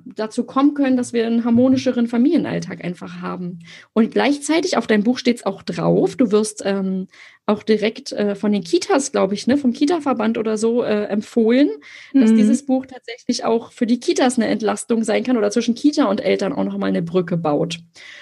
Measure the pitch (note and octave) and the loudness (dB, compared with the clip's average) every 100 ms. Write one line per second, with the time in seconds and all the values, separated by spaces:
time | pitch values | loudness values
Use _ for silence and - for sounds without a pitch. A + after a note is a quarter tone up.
0 | - - A3 - A#3 C4 C#4+ C#4+ C4 B3+ | -14 -10 -6 -6 -4 2 2 2 2 0
1 | A#3+ A#3 A3+ A#3 A#3 A#3 C4 C4 C4 A#3+ | 0 -2 0 0 2 4 4 4 0 0
2 | A#3 A#3+ C4+ D4+ A2+ F3 E3+ F3 F3 F3+ | 0 2 2 2 0 -4 -6 -8 -8 -10
3 | - F3 F3+ F#3 F3 E3+ E3+ - - - | -12 -12 -10 -8 -10 -12 -18 -20 -4 0
4 | A3+ G#3 A3+ C#4+ - E4 F4+ A#3+ A3+ G#3+ | 0 2 0 0 0 0 0 -2 2 2
5 | G#3 B3+ - A#3 G3 F#3+ - E3+ E3 F3+ | 2 0 0 -2 -4 -6 -8 -2 2 2
6 | F4 - A#3 G#3 G#3+ - G3 G3 F#3+ F#3 | 2 0 2 2 0 -4 -4 -2 -2 -4
7 | F#3+ - - _ - G#3 - G#3+ G#3+ A#3 | -8 -14 -20 _ -4 -2 0 0 0 -4
8 | - - G#3 G3 G#3+ G3+ E3+ F4 - G4 | -8 -4 -4 -2 -2 -2 0 -2 0 0
9 | - G3+ F#3+ G#3 - C#4+ B3+ A#3 G3 F4 | 0 -2 -2 -2 0 0 0 0 0 0
10 | C#4+ A3+ A3 A#3 A3 G#3+ A3+ A#3+ G#3+ G#3+ | -2 -2 -2 -2 -2 -2 0 0 0 -2
11 | G#3 G#3 - - A3+ B3 D4+ A4 - - | -2 -4 -2 0 4 4 2 0 -14 -20
12 | - C4+ A3 A3 G#3+ A#3+ - C4 C4 B3+ | -2 4 6 6 4 2 0 -4 -4 -14
13 | - A#3+ - A#3+ - A3+ A#3 - A3 A#3+ | -16 -8 -6 -4 -2 -2 -4 -4 -2 0
14 | F4 F4+ C4 B3+ G#3+ G#3+ G#3 G#3 - A3+ | 0 2 2 2 0 0 -2 -4 -2 -2
15 | A3 G#3 A#3 B3 G#3 A3+ A#3 A#3 D4 D4+ | 0 -2 0 0 0 0 0 0 0 2
16 | A#3 G#3 - F#3+ G3 - G3 G3 G3 F#3+ | 0 0 0 0 0 -2 -4 -2 -2 -2
17 | E3+ F3+ F3 E3+ D#3+ D3 E3 - - - | 0 -2 0 -2 0 0 -2 -6 -14 -20
18 | - - | -20 -20